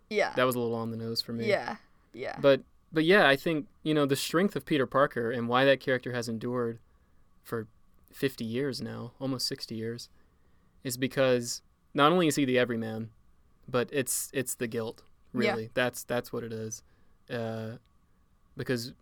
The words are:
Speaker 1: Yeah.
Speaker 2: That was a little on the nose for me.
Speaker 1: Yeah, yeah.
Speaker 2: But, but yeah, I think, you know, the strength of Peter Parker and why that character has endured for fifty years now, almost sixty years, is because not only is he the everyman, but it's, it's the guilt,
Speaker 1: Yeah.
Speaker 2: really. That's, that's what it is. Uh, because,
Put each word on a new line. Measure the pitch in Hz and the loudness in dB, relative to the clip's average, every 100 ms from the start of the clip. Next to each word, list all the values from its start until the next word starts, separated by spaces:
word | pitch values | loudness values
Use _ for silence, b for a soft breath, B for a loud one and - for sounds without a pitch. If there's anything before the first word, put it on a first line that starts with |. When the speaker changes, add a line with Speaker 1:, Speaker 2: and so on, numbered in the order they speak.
| - | -4
Speaker 1:
Yeah. | 208 139 - | -2 0 2
Speaker 2:
That | |
was | 127 123 | 2 2
a | |
little | 117 117 | 0 -2
on | 113 | -4
the | 113 | -6
nose | 113 117 | -6 -6
for | - | -4
me. | 117 220 | -4 0
Speaker 1:
Yeah, | 185 120 208 - _ _ | 0 -2 -8 -14 _ _
yeah. | - 123 - | -12 -10 2
Speaker 2:
But, | 139 135 - _ _ | 6 4 2 _ _
but | 160 160 | 0 6
yeah, | 202 151 | 8 8
I | 139 | 6
think, | 175 156 - _ | 2 -2 -4 _
you | 156 | -2
know, | 156 143 | 2 2
the | 135 | 0
strength | - 160 196 - | 0 2 2 0
of | - | -2
Peter | 151 123 | 0 2
Parker | 135 147 120 117 | 2 2 0 -2
and | 127 117 | -2 0
why | 123 139 | 4 6
that | 131 | 4
character | - 127 131 | 2 -2 -2
has | 123 120 | -4 -4
endured | 113 123 123 117 117 - _ _ _ _ _ | -6 -4 -2 -2 -6 -14 _ _ _ _ _
for | - 117 110 - - _ _ | -8 -6 -6 -14 -20 _ _
fifty | - 139 - 113 | -4 -4 -2 -6
years | 117 143 127 | -4 -4 -4
now, | 117 113 117 - | -8 -10 -12 -8
almost | 135 127 - | -6 -4 -4
sixty | - - 113 | -6 -8 -8
years, | 113 120 - _ _ _ _ _ _ _ | -6 -8 -14 _ _ _ _ _ _ _
is | 135 123 | -8 -4
because | 131 143 131 123 120 - - _ _ 147 | -2 2 4 2 0 -8 -12 _ _ 4
not | 147 | 4
only | 180 160 | 6 4
is | 143 | 2
he | 135 | 2
the | 123 | 4
everyman, | 120 117 110 110 113 - _ - _ _ - | 2 0 -4 -6 -8 -14 _ -20 _ _ -4
but | 131 117 | -2 -2
it's, | 143 127 - - | -2 -2 -4 -4
it's | 139 123 | -6 -6
the | - 120 | -4 -4
guilt, | 117 113 - - _ _ | -4 -6 -10 -18 _ _
Speaker 1:
Yeah. | - - | 0 0
Speaker 2:
really. | 117 110 | 0 -4
That's, | 127 123 - | -2 -2 -2
that's | - 123 - | -4 -4 -4
what | 120 | -8
it | 117 | -8
is. | 110 110 - - _ _ _ - | -8 -8 -10 -16 _ _ _ -10
Uh, | 120 113 113 110 120 _ _ _ _ _ _ _ - | -6 -4 -6 -8 -12 _ _ _ _ _ _ _ -10
because, | - 123 120 - | -4 -4 -4 -14